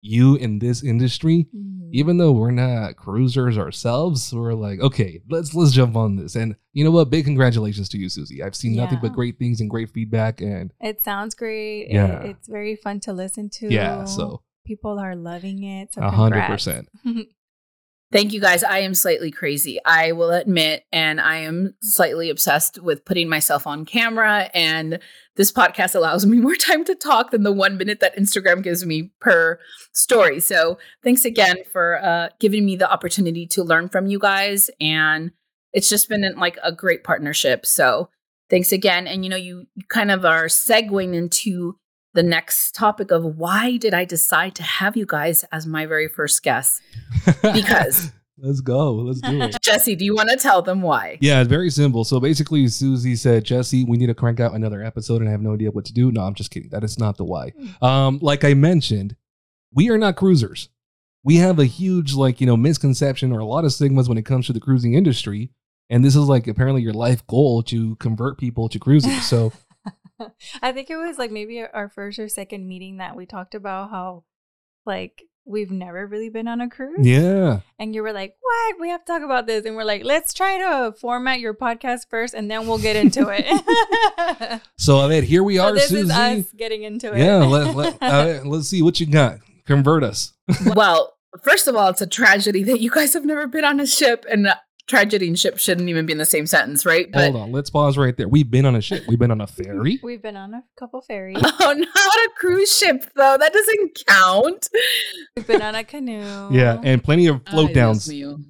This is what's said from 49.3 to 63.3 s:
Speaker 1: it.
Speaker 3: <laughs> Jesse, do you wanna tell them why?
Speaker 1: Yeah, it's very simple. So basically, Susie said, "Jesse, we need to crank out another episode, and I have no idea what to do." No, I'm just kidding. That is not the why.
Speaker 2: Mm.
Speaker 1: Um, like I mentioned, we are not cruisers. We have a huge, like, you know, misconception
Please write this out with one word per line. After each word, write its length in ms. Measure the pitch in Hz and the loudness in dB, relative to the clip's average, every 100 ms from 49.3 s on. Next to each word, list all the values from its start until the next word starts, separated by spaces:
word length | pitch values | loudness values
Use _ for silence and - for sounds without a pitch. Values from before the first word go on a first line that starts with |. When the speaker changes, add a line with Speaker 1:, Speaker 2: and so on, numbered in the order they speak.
| 147 | -2
Speaker 1:
it. 120 | 233 233 | -2 -2
Speaker 3:
<laughs> 20 | |
Jesse, 340 | - 208 233 180 | 0 2 0 -2
do 80 | 196 | 0
you 100 | 214 | 0
wanna 200 | 214 262 | 2 2
tell 260 | 277 190 | 4 4
them 180 | 180 190 | 2 -2
why? 360 | 180 127 90 - | 0 0 -2 0
Speaker 1:
Yeah, 180 | 165 139 | 4 4
it's 80 | 120 | 4
very 200 | 147 180 | 2 2
simple. 340 | 143 147 117 | 2 2 2
So 160 | 113 131 | 0 0
basically, 480 | 135 147 147 156 127 | 2 0 0 2 2
Susie 460 | - 135 131 127 117 | 2 -2 0 -2 0
said, 280 | 131 117 | 2 2
"Jesse, 400 | 107 123 120 127 | 2 -4 0 0
we 140 | 123 120 | 2 2
need 100 | 123 | 0
to 60 | 113 | 0
crank 240 | 120 117 | -2 0
out 140 | 117 110 | -2 -2
another 260 | 110 104 | -4 -6
episode, 360 | 110 110 110 117 | -10 -10 -2 0
and 60 | 110 | 0
I 20 | |
have 100 | 107 | -2
no 120 | 107 | -2
idea 160 | 107 107 | -2 -2
what 140 | 101 - | -4 -4
to 80 | |
do." 180 | 113 127 | 0 2
No, 100 | 110 | 2
I'm 120 | 95 | -4
just 160 | 101 104 | -6 -10
kidding. 200 | - - | -12 -10
That 140 | 104 | -8
is 140 | 107 - | -6 -2
not 200 | 107 101 | -4 -2
the 80 | 85 | -6
why. 260 | 85 62 | -6 -8
Speaker 2:
Mm. 320 | 302 254 185 | -14 -18 0
Speaker 1:
Um, 360 | 123 135 135 139 | 2 4 2 0
like 220 | 147 143 | 0 2
I 100 | 143 139 | 4 6
mentioned, 600 | 156 175 - 107 101 - _ _ _ _ _ | 6 4 0 -4 -4 -10 _ _ _ _ _
we 160 | 123 220 | 2 2
are 80 | 220 | 4
not 180 | 208 175 | 2 2
cruisers. 540 | 190 165 110 - - _ _ _ _ _ | 4 4 2 -6 -18 _ _ _ _ _
We 120 | 135 170 | 4 6
have 240 | 180 165 | 6 4
a 60 | 131 | 2
huge, 480 | 135 185 180 143 | 0 0 0 0
like, 260 | 139 131 120 | 2 2 2
you 60 | 127 | 2
know, 100 | 117 | 4
misconception 760 | 139 160 139 127 139 131 127 | 2 2 0 2 0 0 -2